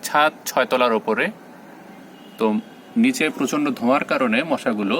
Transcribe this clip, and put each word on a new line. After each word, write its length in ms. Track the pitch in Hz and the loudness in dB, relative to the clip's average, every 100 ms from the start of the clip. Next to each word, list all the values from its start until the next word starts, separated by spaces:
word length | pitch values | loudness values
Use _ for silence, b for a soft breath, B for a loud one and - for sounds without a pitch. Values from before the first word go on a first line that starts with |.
| - | -2
ছাদ 260 | 147 151 151 - | 0 0 0 -6
ছয় 180 | - 127 | -2 0
তলার 220 | 127 123 110 | 2 2 2
ওপরে, 260 | 110 107 170 - - - - - - - - - - - | 0 -2 -2 -6 -20 -20 -20 -20 -20 -20 -20 -20 -20 -2
তো 60 | 110 107 - - - 117 | 0 0 -6 -20 -6 2
নিচে 220 | 120 127 156 - | 2 2 -2 -2
প্রচণ্ড 280 | 135 151 147 123 | -2 0 -2 -2
ধোঁয়ার 240 | 120 139 147 | 0 0 0
কারণে 280 | 147 127 113 165 | 0 0 0 -2
মশাগুলো 460 | 135 - 107 104 127 | -2 -2 -2 -2 -2